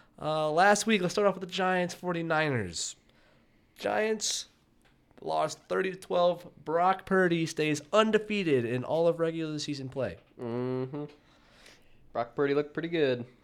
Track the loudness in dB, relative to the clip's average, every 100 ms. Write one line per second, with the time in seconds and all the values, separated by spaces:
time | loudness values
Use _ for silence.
0 | _ -10 -4 -2 0 4 4 4 2 2
1 | 2 0 0 0 -4 -2 0 0 -2 -4
2 | -6 -4 0 0 0 0 -2 -6 -8 -10
3 | _ _ _ _ _ _ _ -6 -2 0
4 | 0 -2 -4 -4 -8 _ _ _ _ _
5 | _ _ -4 -2 -2 -4 -4 -2 -2 -6
6 | -4 2 2 0 -8 -14 -4 0 2 0
7 | 0 2 4 2 0 0 0 -2 2 4
8 | 6 4 2 -2 2 2 2 -2 0 2
9 | 2 2 0 -2 -4 -6 -6 -8 -8 -4
10 | -4 -6 _ -12 -6 -4 -2 -4 -4 -8
11 | -10 -14 _ _ _ -20 -20 -20 -20 -20
12 | -8 -6 -4 0 2 2 -2 -4 -4 0
13 | 2 0 -4 -18